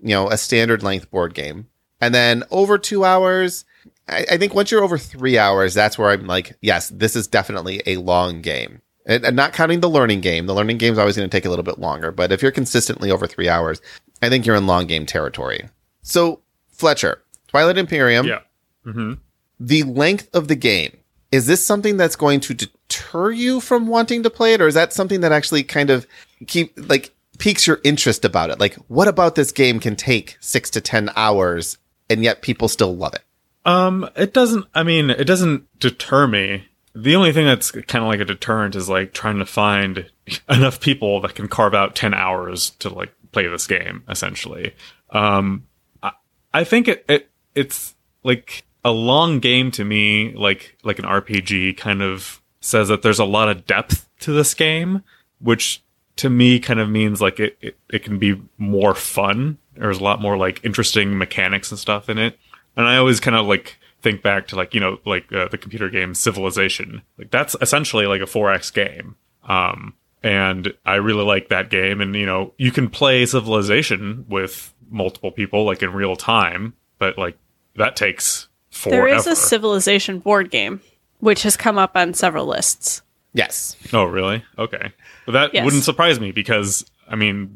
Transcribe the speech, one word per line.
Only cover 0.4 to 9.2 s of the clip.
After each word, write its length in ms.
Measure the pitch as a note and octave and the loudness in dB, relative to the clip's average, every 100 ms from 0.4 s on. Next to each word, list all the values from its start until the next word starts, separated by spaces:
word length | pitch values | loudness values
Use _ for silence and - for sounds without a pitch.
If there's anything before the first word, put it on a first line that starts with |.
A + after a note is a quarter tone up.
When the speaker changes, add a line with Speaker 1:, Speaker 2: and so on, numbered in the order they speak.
| - A#2 A2+ A2+ | 0 2 2 2
Speaker 1:
length 260 | G2+ F#2+ - | 0 -4 -6
board 240 | F#2 E2+ | -4 -4
game. 320 | E2 C#2+ D#2+ A2+ _ _ - | -4 -10 -12 -18 _ _ -4
And 140 | A#2+ | 0
then 300 | B2 A#2+ A#2+ - | 4 4 2 0
over 260 | F#3 G3 G#3 | 0 2 2
two 260 | - G3+ | 0 2
hours, 640 | F#3 F#3 F#3 F#3 F3+ - - _ _ _ - | 4 4 4 2 -2 -6 -16 _ _ _ -8
I, 160 | - - | -6 0
I 40 | E3+ | 0
think 160 | G3+ | 0
once 160 | G3 G3+ | 0 2
you're 140 | A3 | 2
over 160 | G3 E3 | 2 0
three 400 | - C3+ C3 A#2+ | -6 -4 2 4
hours, 340 | G2+ G2 F#2+ | 4 4 2
that's 240 | G2 G#2 - | 4 2 4
where 140 | G#2 | 2
I'm 160 | G2+ G2 | 2 0
like, 280 | F#2 F2 - | -4 -4 -4
"Yes, 280 | G#2+ F2 - | 0 0 -2
this 260 | F#2+ A2 A#2+ | -2 -2 -2
is 100 | G#2 | 0
definitely 560 | A2 - G2+ F2+ G2 - | 0 0 -4 -6 -6 -4
a 100 | F#2 | -4
long 440 | F2+ F2 F2+ E2 | 2 2 2 -2
game." 380 | E2 C2+ G#1+ - _ _ - | -6 -6 -6 -14 _ _ -2
And, 200 | A#2 | 0